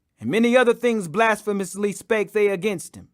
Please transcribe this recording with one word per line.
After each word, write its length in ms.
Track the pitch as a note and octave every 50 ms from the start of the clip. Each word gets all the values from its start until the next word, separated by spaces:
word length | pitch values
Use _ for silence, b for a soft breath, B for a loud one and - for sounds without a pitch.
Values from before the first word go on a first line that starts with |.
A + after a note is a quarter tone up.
| _ _ _ -
And 100 | G#2 A2+
many 260 | D#3 A3 A#3 A#3+ A#3+
other 180 | B3+ B3+ A#3 A3+
things 340 | A#3 A#3+ A#3+ A#3 A3 F#3+
blasphemously 840 | E3 D3 G#3 A3+ A3+ G#3+ G#3+ - G#3 G3+ G3 G3 E3+ - F#3+ G#3 G#3 F#3
spake 400 | - - - A3+ G#3+ G3+ E3+ -
they 160 | G#3+ G#3 G3+
against 460 | G3 F#3+ E3 A3 G3+ E3 - - -
him. 120 | G#2 F2+ _